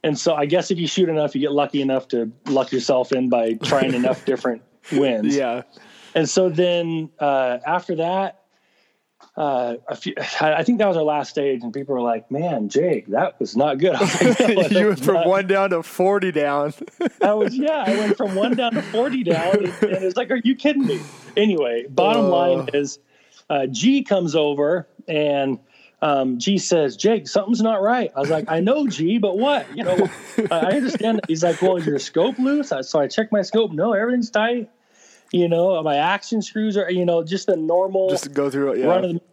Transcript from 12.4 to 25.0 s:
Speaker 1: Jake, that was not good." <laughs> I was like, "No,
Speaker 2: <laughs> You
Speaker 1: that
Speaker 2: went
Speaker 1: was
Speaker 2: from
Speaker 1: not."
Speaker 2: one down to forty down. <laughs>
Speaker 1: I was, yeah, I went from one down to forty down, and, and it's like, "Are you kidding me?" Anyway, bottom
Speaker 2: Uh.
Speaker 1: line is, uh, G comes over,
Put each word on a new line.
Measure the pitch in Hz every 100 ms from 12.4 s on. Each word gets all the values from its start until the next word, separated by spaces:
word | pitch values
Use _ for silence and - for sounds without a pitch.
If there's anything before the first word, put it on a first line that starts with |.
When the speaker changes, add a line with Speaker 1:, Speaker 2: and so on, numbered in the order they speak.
| 170 139 104
Speaker 1:
Jake, | 127 175 131 -
that | 110 180 -
was | 117 110
not | 147 135
good." | 180
<laughs> |
I | 147
was | 190 -
like, | 247 233
"No, | 233
Speaker 2:
<laughs> |
You | 202 170
Speaker 1:
that |
Speaker 2:
went | 202 208
Speaker 1:
was | 185
Speaker 2:
from | 247
Speaker 1:
not." | 185 170
Speaker 2:
one | 196 190
down | 196 196
to | 175
forty | 160 - 185 202 185
down. | 151 147 143 147 - 320 _
<laughs> | 339 -
Speaker 1:
I | 196
was, | 214 208 254
yeah, | 294 311 254
I | 202
went | 214 202
from | 202
one | 190 247 247
down | 240
to | 220
forty | 165 214 262 262
down, | 185 160 170 208
and, | 185
and | 175 214 190
it's | 190 180
like, | 254
"Are | 262
you | 233 262
kidding | 294 294 262
me?" | 196 147 - - -
Anyway, | 214 175 127 117 131
bottom | 131 190 233 190
Speaker 2:
Uh. |
Speaker 1:
line | 175 - 135 131
is, | 143 143 - _ _ _ - _
uh, | 143 131
G | 120 208 277
comes | 269 196 170
over, | 156 147 143 147 175 - _